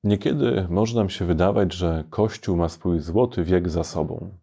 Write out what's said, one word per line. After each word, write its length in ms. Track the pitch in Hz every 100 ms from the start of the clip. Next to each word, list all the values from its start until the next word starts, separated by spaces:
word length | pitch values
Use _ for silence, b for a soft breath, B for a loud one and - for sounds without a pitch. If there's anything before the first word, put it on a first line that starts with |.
Niekiedy 600 | 104 101 160 156 131 117 90
może 260 | 87 113 117
nam 140 | 95
się 140 | -
wydawać, 480 | 87 82 90 101 95
że 320 | 87 90 82 76
Kościół 460 | - 107 - - 87
ma 120 | 85
swój 320 | - 92 85
złoty 440 | 76 92 123 123
wiek 260 | 82 92 87
za 140 | 82
sobą 540 | 80 - 78 82 87 95